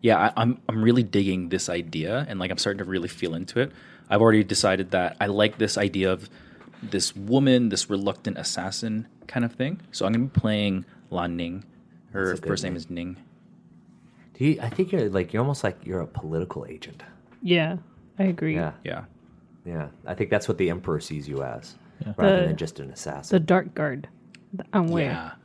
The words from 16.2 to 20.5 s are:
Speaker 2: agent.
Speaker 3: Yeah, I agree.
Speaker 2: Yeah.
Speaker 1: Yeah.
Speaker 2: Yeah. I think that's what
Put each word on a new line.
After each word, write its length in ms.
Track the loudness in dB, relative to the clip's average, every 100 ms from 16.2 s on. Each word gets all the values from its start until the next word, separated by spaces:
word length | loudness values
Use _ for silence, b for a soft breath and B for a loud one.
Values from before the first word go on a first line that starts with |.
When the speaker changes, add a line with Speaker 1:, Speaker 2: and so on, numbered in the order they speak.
| -4 -4 -4 -6 -10
Speaker 2:
agent. 360 | -14 -16 -18 -20 -20 _ -10
Speaker 3:
Yeah, 360 | 0 2 2 -4 -10 -20 -20 0
I 60 |
agree. 300 | 0 2 -2 0
Speaker 2:
Yeah. 160 | -2 -6
Speaker 1:
Yeah. 200 | -10 -10 -12 -20 -20 -20 _ -18
Speaker 2:
Yeah. 240 | -10 -8 -8 -12 -10
I 80 |
think 140 | -4 0
that's 180 | 0
what 100 | 0